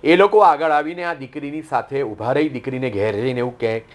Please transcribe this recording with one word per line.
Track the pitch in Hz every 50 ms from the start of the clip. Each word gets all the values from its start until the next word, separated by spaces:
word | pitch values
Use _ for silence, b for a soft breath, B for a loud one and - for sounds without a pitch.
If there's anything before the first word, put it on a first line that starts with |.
| -
એ | 151 -
લોકો | 185 202 202 214 214
આગળ | 208 170 151 139 160 160
આવીને | 151 147 151 156 175 175 175
આ | 170 165
દીકરીની | 143 135 127 - 151 143 143 147 156
સાથે | 147 - 139 120 113 - 139 139
ઊભા | 139 110 107 104 107 120
રહી | 131 143 156 151
દીકરીને | 131 123 - 131 127 127 131 127
ઘેર | 104 98 104 110 101
જઈને | 104 117 131 127 123
એવું | 123 127 - -
કે-, | 120 113 110 113 113 b